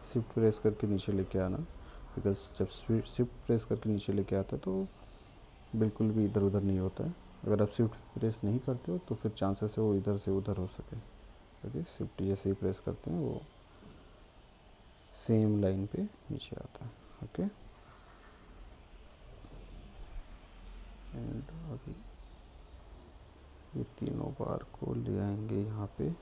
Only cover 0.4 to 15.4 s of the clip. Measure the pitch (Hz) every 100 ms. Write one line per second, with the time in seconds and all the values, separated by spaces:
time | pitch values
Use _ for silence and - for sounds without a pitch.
0.4 | 113 107 110 104 104 101 101 98 95 95
1.4 | 92 95 165 - - - - - 101 98
2.4 | - - 98 - - 113 - - 123 -
3.4 | - 117 - - 110 104 - 101 98 98
4.4 | 98 135 - 190 190 - - - - -
5.4 | - - - 110 110 - 110 110 104 107
6.4 | 98 101 98 95 95 - 160 175 - -
7.4 | 107 104 104 - 113 - - - 113 110
8.4 | 101 120 127 127 - 175 - 110 110 -
9.4 | 98 95 107 107 110 101 95 101 101 98
10.4 | 101 98 92 - - 117 - - - -
11.4 | - - - 135 170 - - - 95 98
12.4 | 101 98 98 95 - 92 - 170 131 123
13.4 | 147 - - - - - - - - -
14.4 | - - - - - - - - - 113